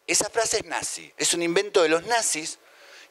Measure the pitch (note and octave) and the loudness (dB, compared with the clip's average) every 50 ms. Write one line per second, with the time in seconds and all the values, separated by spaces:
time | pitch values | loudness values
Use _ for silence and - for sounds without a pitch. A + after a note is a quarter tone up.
0 | _ - E3+ - G3+ G#3 - A#3 A3 - A#3 G#3 E3+ E3+ C#3 A2 - - - E2+ | _ -2 0 0 0 0 0 -2 0 0 -2 -2 -4 -4 -6 -6 -4 -6 -8 -10
1 | D#2+ D2+ _ - D3+ - - E3+ E3+ E3+ E3+ F#3+ G3+ G#3 - G3+ E3 D3+ D#3+ E3 | -12 -16 _ -2 0 0 0 2 0 2 2 0 0 2 4 4 4 6 4 2
2 | - G#3+ A#3+ A#3 G#3+ - - D#3 D#3+ - - - _ - - - - - - - | 2 0 0 0 2 0 -2 -4 -4 -8 -10 -12 _ -20 -20 -20 -20 -20 -20 -20
3 | - - | -20 -10